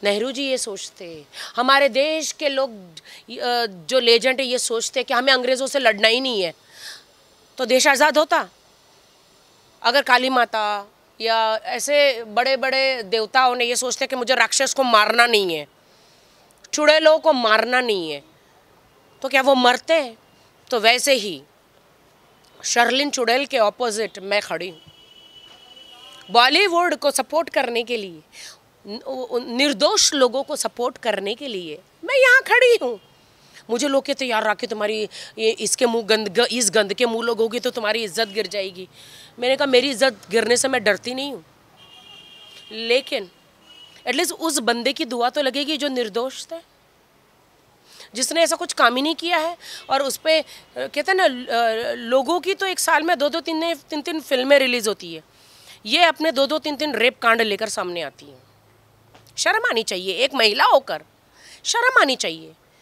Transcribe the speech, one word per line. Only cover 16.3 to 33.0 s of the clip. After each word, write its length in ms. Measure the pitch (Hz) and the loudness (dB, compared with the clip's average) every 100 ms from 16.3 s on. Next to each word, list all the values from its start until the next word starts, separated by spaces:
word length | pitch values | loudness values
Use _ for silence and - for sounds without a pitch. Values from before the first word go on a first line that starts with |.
| _ _ _ - | _ _ _ -8
चुड़ैलों 460 | - 302 311 311 311 | 2 4 6 6 4
को 140 | 320 | 2
मारना 480 | 269 226 220 226 254 | 2 2 2 2 0
नहीं 320 | 247 196 160 | 0 -2 -4
है, 120 | 143 - _ _ _ _ _ _ _ _ _ | -10 -14 _ _ _ _ _ _ _ _ _
तो 60 | 269 | -2
क्या 140 | 269 | 2
वो 120 | 262 | 4
मरते? 600 | 269 247 254 - 320 254 220 _ _ _ _ - | 6 4 2 2 0 0 -10 _ _ _ _ -8
तो 100 | 240 | 0
वैसे 340 | 220 247 - | 2 4 2
ही 280 | 262 196 143 139 _ _ _ _ _ _ _ _ _ _ - | 0 -2 -10 -14 _ _ _ _ _ _ _ _ _ _ -12
शर्लिन 460 | - 240 233 262 285 | -2 0 2 0 -2
चुड़ैल 360 | 269 226 254 285 | -2 0 0 0
के 120 | 262 | 0
अपोजिट 600 | 208 - 240 208 202 202 | 0 0 -4 -4 -6 -8
मैं 220 | 190 202 | -4 -2
खड़ी 260 | 202 165 180 | -2 -6 -8
हूँ। 120 | 160 - - _ - - - - - - - - - - - - | -14 -20 -20 _ -20 -20 -20 -20 -20 -20 -20 -20 -20 -20 -20 0
बॉलीवुड 640 | 220 254 311 403 339 349 | 4 6 4 4 2 0
को 160 | 302 285 | 0 -2
सपोर्ट 400 | 269 - 311 311 | -2 -2 -4 -2
करने 320 | 302 254 240 | -2 -2 -2
के 140 | 233 226 | -4 -6
लिए, 260 | 196 160 - - - - _ _ - | -8 -14 -20 -20 -20 -20 _ _ -16
न-, 160 | 214 - | -14 -10
उ-, 200 | 262 240 | -10 -6
उ-, 180 | 240 | -6
निर्दोष 680 | 247 240 285 214 302 427 - | -4 0 0 2 2 2 2
लोगों 280 | 294 247 254 | 2 2 0
को 140 | 269 294 | -6 -6
सपोर्ट 420 | - - 247 - | -6 -4 -6 -4
करने 360 | 233 202 196 | -4 -4 -6
के 140 | 233 277 | -8 -10
लिए 320 | 196 165 151 _ _ | -10 -10 -14 _ _
मैं 180 | 339 539 | -2 4
यहाँ 200 | 508 523 | 6 6
खड़ी 360 | 523 480 494 466 | 6 4 6 4
हूँ। 180 | 415 208 | 0 -8